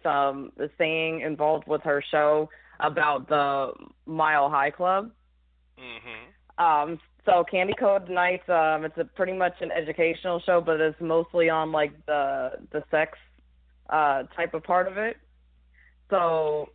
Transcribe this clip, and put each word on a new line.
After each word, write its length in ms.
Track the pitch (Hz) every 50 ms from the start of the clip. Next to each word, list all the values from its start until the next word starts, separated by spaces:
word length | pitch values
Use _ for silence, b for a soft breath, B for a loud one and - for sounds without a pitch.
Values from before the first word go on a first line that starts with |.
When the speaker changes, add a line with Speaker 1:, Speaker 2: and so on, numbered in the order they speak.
| -
Speaker 1:
some, 480 | 165 147 143 139 139 135 139 135 - -
the 120 | - 139 151 - -
saying 420 | 175 156 160 160 160 160 160 160
involved 480 | - 156 151 151 151 151 156 151 - -
with 140 | 151 147 -
her 200 | 156 143 143 139 -
show 380 | - 151 151 147 151 156 156 156 B B B B B B
about 480 | B 151 147 175 151 151 147 135 131 -
the 440 | 151 147 143 139 139 139 135 - - - - - - _ _
Mile 420 | - 160 160 156 156 151 147 139 143
High 200 | 151 143 139 147
Club. 400 | 143 - 180 180 190 196 214 233 - _ _ _ _ _ _ _ _ _ _ _ _ -
Speaker 2:
Mm-hmm. 800 | 131 123 117 113 113 123 113 110 120 147 - _ _ - - -
Speaker 1:
Um, 380 | 175 165 156 147 147 160 170 160 - _ _ _ _
so 180 | - 185 175 170 -
Candy 240 | - 185 185 196 185 -
Coated 300 | 254 202 196 202 185 175
Night, 320 | 180 180 180 180 185 180 - -
um, 360 | 180 165 156 156 156 156 156
it's 120 | 156 160
a 80 | 165 165
pretty 300 | - - - 190 180 190
much 180 | 190 180 175 175 -
an 100 | - 160
educational 680 | 175 175 156 151 147 - 165 165 160 - - 185 175 170
show, 200 | - - 180 175
but 200 | 165 165 160 156
it's 180 | 160 156 151 -
mostly 480 | 175 160 160 165 165 170 - 175 165 160
on, 200 | 160 160 156 160
like, 220 | 156 151 151 147 147 - -
the, 460 | - 151 147 139 139 139 135 127 131 - - - - -
the 100 | 151 147 -
sex, 280 | - 151 156 - - - - _ _ _ _ _ _ _ _ _ _ _ _ -
uh, 320 | - 151 151 147 139 135 131 131 -
type 200 | - 170 170 -
of 100 | 160 -
part 240 | - 175 180 185 190
of 80 | 185
it. 220 | 202 214 226 233 - _ _ _ _ _ _ _ _ _ _ b b b b b b _ -
So 640 | 202 185 175 170 165 160 156 151 151 151 147 - -